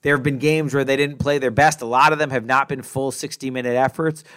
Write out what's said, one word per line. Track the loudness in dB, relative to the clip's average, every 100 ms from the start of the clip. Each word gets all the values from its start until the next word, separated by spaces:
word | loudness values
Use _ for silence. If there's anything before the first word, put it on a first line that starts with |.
There | 2 0
have |
been | 0 0
games | 0 0 0
where | -2
they | 0 0
didn't | 0 -2
play | -2 0
their | 0
best. | 4 2 2
A | -2
lot | 4 4
of | 4
them | 0
have | -2
not | 0 0 0
been | -6
full | -8 -6 -6
sixty-minute | -6 -12 -10 -8 -6 -2 2
efforts, | 0 0 -4 -4 -14